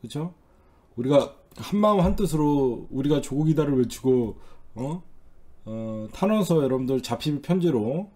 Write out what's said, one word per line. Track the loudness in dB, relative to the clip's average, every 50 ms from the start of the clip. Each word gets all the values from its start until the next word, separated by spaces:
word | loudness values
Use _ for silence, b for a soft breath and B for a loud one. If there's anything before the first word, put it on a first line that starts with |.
그쵸? | -16 -10 -8 -8 -8 -8 -10 _ b b b b b b b b b b _
우리가 | -6 0 4 4 4 4 4 -6 -18 -20 _ -18 -16
한마음 | -8 -4 0 2 4 4 4 4
한뜻으로 | 4 2 2 2 0 0 0 2 2 2 2 2 2 0 0 -4 -8 -8
우리가 | -6 -4 0 2 2 0
조국이다를 | 0 -2 -2 0 2 2 4 2 2 2 2 2
외치고, | 2 0 -2 -4 2 2 2 4 2 0 -4 b b b b b b -18 -12
어? | -8 -8 -8 -8 -10 -12 -14 -20 -20 -20 -20 -20 -20 -20 -20 -20 -18 -16
어, | -12 -10 -10 -8 -8 -8 -10 -10 -12 -6
탄원서 | -2 0 2 2 2 2 2 2 2 4
여러분들 | 2 0 0 0 0 -2 -2
잡힐 | -2 -4 -6 -4 -2 -2 -2 -4
편지로 | 0 0 0 2 2 2 2 2 0 -2 -4 -4 -6 -8 _